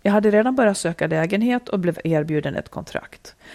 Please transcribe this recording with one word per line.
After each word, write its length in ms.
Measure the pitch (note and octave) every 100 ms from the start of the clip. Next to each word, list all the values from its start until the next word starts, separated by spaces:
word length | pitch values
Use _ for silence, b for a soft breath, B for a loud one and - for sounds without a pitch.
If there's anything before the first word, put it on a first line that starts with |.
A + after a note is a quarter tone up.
Jag 100 | G3+
hade 180 | G#3 G#3+
redan 240 | G#3 A#3+ C4
börjat 220 | A3 G3
söka 280 | E3 E3 D#3
lägenhet 640 | D#3+ E3 G3+ A#3 B3 B3
och 100 | G3
blev 200 | F3 E3
erbjuden 500 | E3 D#3+ D3+ D3+ C#3+ -
ett 120 | -
kontrakt. 640 | - - - - - - - B